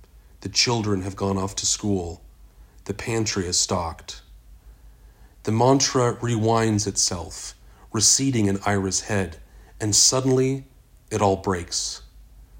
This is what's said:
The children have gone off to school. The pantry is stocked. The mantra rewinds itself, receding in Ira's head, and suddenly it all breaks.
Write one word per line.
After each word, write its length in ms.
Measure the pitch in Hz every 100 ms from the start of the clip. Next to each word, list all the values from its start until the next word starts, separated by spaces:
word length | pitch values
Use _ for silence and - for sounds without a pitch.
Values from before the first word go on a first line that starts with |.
| - - - -
The 80 | 101
children 500 | - 127 117 107 95
have 160 | 95 92
gone 220 | 98 95
off 160 | 98 -
to 100 | -
school. 540 | - 107 95 85 82 - - - - - -
The 100 | -
pantry 520 | 98 - 113 107 101 87
is 120 | 90
stocked. 600 | - 92 78 76 - - - - - - - - - - - - - -
The 80 | -
mantra 600 | 110 123 139 - 135 120 110
rewinds 640 | 120 110 110 113 110 104 101
itself, 680 | - - 90 80 - - - - - -
receding 540 | 110 - - 135 120 101
in 140 | 98
Ira's 380 | 101 101 95 92
head, 340 | - 104 87 82 - - - -
and 160 | 107
suddenly 680 | 101 - 131 131 127 131 135 135 - _ - -
it 100 | 107
all 160 | 101 92
breaks. 640 | 101 90 87 - - - - - - - -